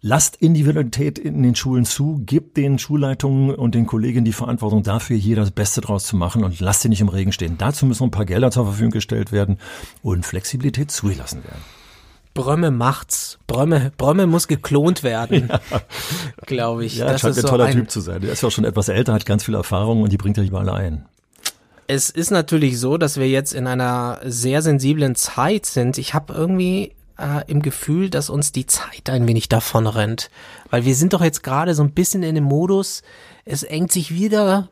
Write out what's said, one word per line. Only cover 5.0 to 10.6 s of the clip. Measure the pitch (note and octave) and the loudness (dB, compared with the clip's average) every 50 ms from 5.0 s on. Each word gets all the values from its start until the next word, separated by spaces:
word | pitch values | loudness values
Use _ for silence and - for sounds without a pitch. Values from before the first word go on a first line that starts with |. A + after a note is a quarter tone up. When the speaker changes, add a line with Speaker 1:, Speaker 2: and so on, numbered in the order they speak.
| - - A#2+ | -2 0 -2
Speaker 1:
hier | A2 G2 G#2 A2+ | 0 2 2 2
das | G#2+ G#2+ G2 | 2 0 0
Beste | - - G#2 G2 - - | 0 -2 -2 -2 -2 -4
draus | - - G#2 G2 - | -2 -2 -2 -4 -2
zu | - - | -2 -2
machen | F#2+ F2 F2 - A#2 G#2+ | 0 0 0 0 0 0
und | F#2 E2+ E2 | 0 -2 -2
lasst | F2 F#2 G2+ - - | -2 0 0 0 2
sie | B2 | 2
nicht | A2 F#2 | 2 4
im | G#2+ G2+ | 2 2
Regen | F2 F#2+ G2 F2 E2+ | 2 0 0 0 -2
stehen. | - F#2 E2 E2+ D#2+ | -2 -4 -4 -4 -2
Dazu | G2 A#2 D3+ - - | -2 -2 0 2 2
müssen | C3 B2 A#2 C3 | 2 2 2 0
ein | B2 G#2 | 0 0
paar | F#2+ G#2+ | -2 -2
Gelder | F2+ F2 G2 B2+ B2+ | 0 0 2 2 2
zur | A#2 B2+ A#2+ | 2 2 0
Verfügung | G2+ G2+ G2+ A2 A2+ G#2 | 0 0 0 0 0 0
gestellt | G#2+ G#2 - A2+ A2+ G#2+ F#2+ G2+ | -2 -2 -2 -2 -4 -4 -2 0
werden | G#2 G2+ G2 G2 F#2+ - - - - - - - - _ | 0 2 2 0 -2 -4 -16 -16 -16 -18 -18 -20 -10 _
und | A#2+ F#2+ F2 E2+ | -2 -2 -2 -2
Flexibilität | - - F#2 - - - B2+ | -4 -6 -8 -8 -6 -6 -2